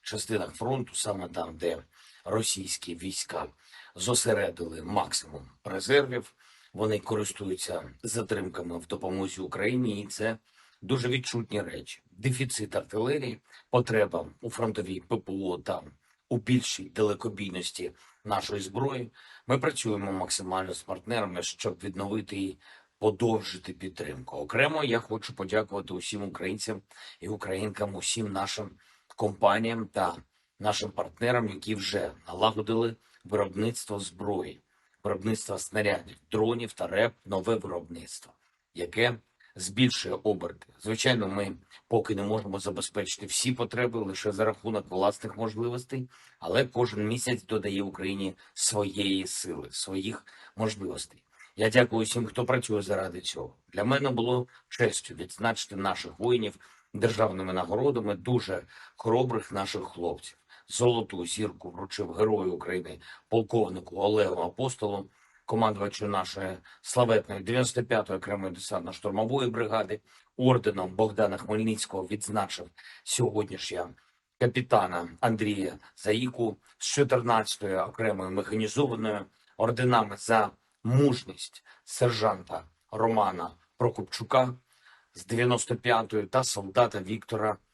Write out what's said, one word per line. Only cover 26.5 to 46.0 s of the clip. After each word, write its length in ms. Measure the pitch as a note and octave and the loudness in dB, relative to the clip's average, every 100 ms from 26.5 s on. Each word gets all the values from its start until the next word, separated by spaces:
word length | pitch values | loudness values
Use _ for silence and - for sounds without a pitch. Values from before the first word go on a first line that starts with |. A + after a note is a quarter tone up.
| G#2+ - G#2 - - - - | -4 -6 -8 -10 -20 -20 -12
і 80 | F2+ | -8
українкам, 640 | G#2 G2 F#2+ G#2 F#2+ G#2 | -6 -4 -4 -4 -2 -4
усім 380 | F#2+ - A#2 G#2 | -4 -2 -2 -2
нашим 380 | F#2+ G2 - G2+ - _ _ _ - | -2 -2 -4 -8 -12 _ _ _ -2
компаніям 680 | G#2+ F#2 G2+ G#2 A2+ A#2 G#2+ | -2 4 6 6 2 -2 -2
та 300 | - F2+ - - _ _ _ | 0 0 0 -12 _ _ _
нашим 320 | G#2 G#2 G#2 | 0 0 -2
партнерам, 580 | F#2+ - - A#2+ B2 A2 | -4 -6 0 2 2 0
які 260 | F#2+ G#2+ | -4 -4
вже 380 | G#2+ - G#2 - - - | -4 -2 -2 -2 -6 -12
налагодили 720 | F2+ A2 A2 G#2 A2+ A#2 A2+ _ _ | 2 2 2 0 2 0 -2 _ _
виробництво 760 | - G2+ G2 F#2 A2 A#2 - G2+ | -4 0 0 0 -2 -2 -6 -6
зброї, 600 | F#2 F2 G2+ F#2+ E2 - _ _ _ _ | -6 -6 -2 -2 -4 -10 _ _ _ _
виробництво 540 | G#2 F#2+ G2+ A2 - F#2+ | -4 -2 0 -2 -2 -6
снарядів, 580 | - G#2+ G#2 F#2 - - _ | -2 0 2 0 -4 -20 _
дронів 420 | G#2+ A2 A#2+ A#2 | 2 2 2 -4
та 140 | - E2+ | -6 -2
реп, 280 | F#2+ A#2 - | 2 2 0
нове 300 | - G2 F#2 | -4 -2 2
виробництво, 800 | F2+ F#2+ F2 E2 E2+ D2+ - - _ _ _ _ | 0 0 -6 -8 -12 -14 -16 -18 _ _ _ _
яке 440 | - F2 G#2 A#2+ A#2 - _ - | -8 -4 2 2 2 -8 _ -20
збільшує 600 | - F#2 G2 B2+ - - | -12 -4 4 4 4 -2
оберти. 520 | G2 G#2+ F#2+ E2+ - - _ | 0 0 0 -2 -10 -18 _
Звичайно, 480 | G#2+ A2+ C3+ B2 G2 | -4 2 4 4 2
ми 280 | G2 G2+ F2 _ - _ | -2 -4 -6 _ -20 _
поки 260 | A2+ - | 2 2
не 80 | G2 | 0
можемо 360 | G2+ A2 G2+ G2 | 0 0 -2 -4
забезпечити 680 | G2+ F#2 - G#2 F#2 - G2 | -4 -4 -4 -4 -4 -6 -4
всі 260 | - - | -2 0
потреби 480 | B2 A#2 A#2 B2 A2+ | 0 -2 0 0 0
лише 320 | G2 F#2+ G#2+ | -4 -2 -2
за 120 | G2 | 2
рахунок 460 | A2 G#2 G#2+ G#2+ - | 0 0 -2 -4 -2
власних 460 | F#2 G2 - A2 - | 2 2 2 -4 -6
можливостей, 720 | A2 G#2+ A#2+ B2 B2 C3+ | -4 -2 -4 -4 -6 -8